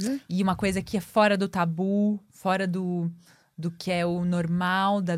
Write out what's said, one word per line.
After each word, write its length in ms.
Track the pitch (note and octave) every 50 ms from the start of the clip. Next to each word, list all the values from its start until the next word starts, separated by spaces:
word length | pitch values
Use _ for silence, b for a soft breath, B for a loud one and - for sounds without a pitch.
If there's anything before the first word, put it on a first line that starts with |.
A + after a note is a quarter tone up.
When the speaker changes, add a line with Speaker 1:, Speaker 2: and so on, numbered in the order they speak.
| F#3+
Speaker 1:
É. 160 | A#3+ C#4 C#4 -
Speaker 2:
e 140 | - F3 F#3
uma 140 | F#3+ F#3+ F3+
coisa 260 | - G#3 G3 F#3 G3
que 160 | F#3+ - -
é 40 | G3
fora 360 | - - - A3 G#3 G#3 G3+
do 100 | F#3+ G3
tabu, 720 | G3 - F3+ F3 E3+ D#3+ E3+ F#3+ G3 G3+ G#3 G#3 G#3 G#3 G3 - _
fora 340 | _ - - F#3+ F#3 F#3+ G3
do, 420 | F#3 F3 F#3+ F#3 F3+ F3+ F3 E3+ E3+ E3+ b b b b b b b b
do 140 | - D#3+ E3+
que 200 | E3+ - - F#3
é 140 | F3+ F3 F3
o 200 | F3 F3 F3 F3
normal, 760 | F3 F3 F3 E3+ E3 E3+ F3 F3+ F3+ F#3 F#3+ F#3+ G3+ G3+ G3+
da 140 | F#3 F3 E3+